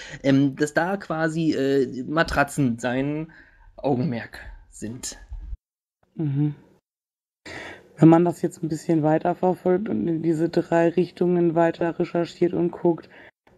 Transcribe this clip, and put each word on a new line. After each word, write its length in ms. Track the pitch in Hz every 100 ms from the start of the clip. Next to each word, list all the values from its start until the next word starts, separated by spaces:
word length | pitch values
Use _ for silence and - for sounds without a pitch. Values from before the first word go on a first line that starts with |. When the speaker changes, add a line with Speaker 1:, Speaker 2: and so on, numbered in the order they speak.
| - -
Speaker 1:
Ähm, 320 | 139 135 139 135
dass 180 | 147
da 240 | - 170 196
quasi, 540 | - 160 160 160 160
äh, 500 | 117 135 139 123 123
Matratzen 760 | 127 156 160 151 143 - 131 117
sein 520 | 123 127 139 151 160 - - _ - -
Augenmerk 600 | 135 123 143 117 107 - - - -
sind. 480 | - 110 123 - - - - - - _ _ _ _ _ -
Speaker 2:
Mhm. 400 | 151 139 147 147 _ _ _ _ _ _ _ _ - - - - - -
Wenn 120 | 160
man 140 | 165
das 180 | 175 160
jetzt 220 | 165 -
ein 60 | 156
bisschen 340 | 156 - 160
weiter 320 | 151 160 175 170
verfolgt 540 | 185 170 180 185 214
und 180 | 220 185
in 140 | 160
diese 240 | 165 156 165
drei 380 | 170 165 170 170
Richtungen 680 | 170 170 - 175 175 170 160
weiter 440 | 170 - 170 160
recherchiert 540 | 175 175 165 - 175
und 180 | 175 170
guckt, 380 | - 175 165 - - - _ _